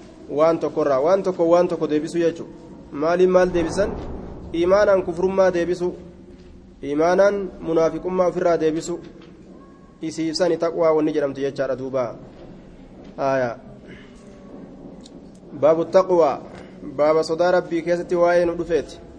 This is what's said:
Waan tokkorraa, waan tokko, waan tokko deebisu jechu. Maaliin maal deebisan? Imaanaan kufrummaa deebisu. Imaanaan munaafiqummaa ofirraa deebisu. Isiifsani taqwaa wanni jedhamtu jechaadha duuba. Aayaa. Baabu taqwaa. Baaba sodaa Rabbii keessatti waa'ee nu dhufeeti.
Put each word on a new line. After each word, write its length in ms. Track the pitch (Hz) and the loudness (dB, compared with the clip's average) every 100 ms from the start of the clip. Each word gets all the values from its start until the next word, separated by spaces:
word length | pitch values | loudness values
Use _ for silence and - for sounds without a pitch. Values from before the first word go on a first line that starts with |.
| - - - | -20 -20 -6
Waan 300 | 139 160 165 | 2 2 2
tokkorraa, 420 | 151 160 143 131 | -2 -2 0 2
waan 220 | 151 196 | 2 2
tokko, 260 | 185 180 165 | 0 0 4
waan 180 | 175 180 | 4 4
tokko 220 | 165 156 | 0 -2
deebisu 280 | 151 151 170 | -2 -2 -2
jechu. 300 | 165 - 110 - - - - | -2 -2 -10 -18 -20 -20 -14
Maaliin 380 | 143 156 180 185 | -4 0 2 4
maal 240 | 185 185 | 4 4
deebisan? 380 | 170 165 185 214 - - - - - - | 2 -2 -2 -4 -6 -10 -12 -14 -16 -8
Imaanaan 500 | 165 175 196 208 190 | -2 2 4 4 4
kufrummaa 500 | 185 170 190 190 190 | 0 -2 0 2 2
deebisu. 420 | 170 170 175 175 - - - - - - - - - | 2 -2 -2 -4 -6 -14 -20 -20 -20 -20 -20 -20 -14
Imaanaan 680 | 139 147 165 180 202 202 185 - | -4 0 2 4 4 2 -4 -8
munaafiqummaa 680 | 165 165 160 156 180 185 180 | -2 0 2 0 -4 0 0
ofirraa 320 | 165 180 160 | 0 0 2
deebisu. 400 | 160 160 165 175 - - - - - - - - - - | 0 -2 -6 -10 -12 -20 -20 -20 -20 -20 -20 -20 -20 -12
Isiifsani 560 | 160 156 160 156 180 165 | -10 -6 -6 0 0 0
taqwaa 360 | 165 170 160 | -2 2 2
wanni 200 | 156 151 | 4 2
jedhamtu 280 | 147 143 135 | 0 -2 -2
jechaadha 360 | 139 135 131 123 | -4 -2 -4 -4
duuba. 380 | 131 127 117 - - - - - - - - - - - | -4 -4 -4 -8 -18 -20 -20 -20 -20 -20 -20 -20 -18 -6
Aayaa. 380 | 139 135 123 113 - - - - - - - - 190 - - - - - - - - - - 143 | -2 0 -2 -6 -16 -20 -20 -20 -20 -20 -20 -20 -20 -20 -20 -20 -20 -20 -20 -20 -20 -20 -18 0
Baabu 260 | 139 165 165 | 2 2 2
taqwaa. 560 | 190 190 175 151 117 - - - - 147 139 | 2 4 4 4 0 -8 -18 -20 -18 -10 0
Baaba 260 | 151 160 | 2 2
sodaa 280 | 156 160 175 | 0 0 2
Rabbii 300 | 180 175 170 | 2 0 -4
keessatti 340 | 160 175 175 175 | -2 -4 -2 2
waa'ee 300 | 170 175 170 | 4 4 2
nu 120 | 170 | -2
dhufeeti. 420 | 165 160 123 - - | -2 -2 -4 -12 -20